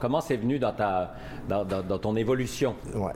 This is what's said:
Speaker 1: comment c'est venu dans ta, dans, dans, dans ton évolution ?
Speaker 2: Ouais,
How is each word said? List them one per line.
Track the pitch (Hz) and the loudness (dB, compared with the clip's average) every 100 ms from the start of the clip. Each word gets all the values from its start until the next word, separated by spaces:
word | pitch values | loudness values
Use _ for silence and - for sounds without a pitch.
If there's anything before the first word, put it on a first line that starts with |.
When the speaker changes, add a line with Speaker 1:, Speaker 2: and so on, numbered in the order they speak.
Speaker 1:
comment | 120 147 | 0 0
c'est | - 127 | 0 0
venu | 113 139 | 2 2
dans | 120 | 0
ta, | 104 107 92 90 - - - - | 2 2 2 0 -4 -10 -8 -2
dans, | 98 | 0
dans, | 95 95 | 0 -2
dans | 92 95 | 0 0
ton | 107 110 | 0 2
évolution ? | 113 131 123 - 135 107 - | 2 2 0 0 0 0 -6
Speaker 2:
Ouais, | 107 95 | -2 -2